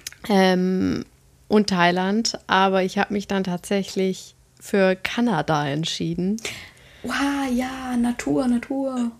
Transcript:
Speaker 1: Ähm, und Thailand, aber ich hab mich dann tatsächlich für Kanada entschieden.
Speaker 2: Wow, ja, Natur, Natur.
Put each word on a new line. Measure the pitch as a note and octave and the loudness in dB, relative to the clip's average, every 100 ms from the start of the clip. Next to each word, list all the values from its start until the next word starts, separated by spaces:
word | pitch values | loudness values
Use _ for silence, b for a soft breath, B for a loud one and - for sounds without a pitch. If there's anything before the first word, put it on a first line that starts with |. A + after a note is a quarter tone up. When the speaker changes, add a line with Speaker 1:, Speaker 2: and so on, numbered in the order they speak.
| - - - | -18 -12 0
Speaker 1:
Ähm, | G3+ F#3+ F#3 F#3 F#3 F#3+ - - _ _ _ - | 4 6 4 2 2 0 -2 -6 _ _ _ 2
und | G#3+ G3+ | 2 4
Thailand, | F#3 F3 F3+ F#3 G#3 A#3 - - | 4 4 4 0 0 -2 -6 0
aber | F#3+ G3 F#3+ | 2 4 2
ich | F#3 G3+ | 0 0
hab | G3+ | -2
mich | G#3 G3 | -2 -2
dann | G3 | -2
tatsächlich | F#3+ F3 - G3+ F#3+ - F#3+ F#3 - _ _ _ | -2 -4 -2 -2 -2 -2 -2 -4 -10 _ _ _
für | - G#3 F#3+ F#3 | -2 2 4 2
Kanada | - - A#3+ F3 D3+ D3+ D3 | -2 -2 0 0 0 0 0
entschieden. | C#3+ E3 - E3+ E3+ F3+ A3 B B B B B B | -2 -4 -4 -4 -2 -2 -4 B B B B B B
Speaker 2:
Wow, | A#3+ B3+ C#4 C#4+ C4+ | -6 -4 -2 -2 -2
ja, | B3 B3+ C4 C4 B3 | -2 -4 -6 -4 -2
Natur, | A#3+ A#3+ - C#4+ B3+ | 0 -2 -2 0 2
Natur. | A#3+ - C4+ C4+ B3+ A#3 A#3 | 0 -2 -4 -4 -2 -4 -6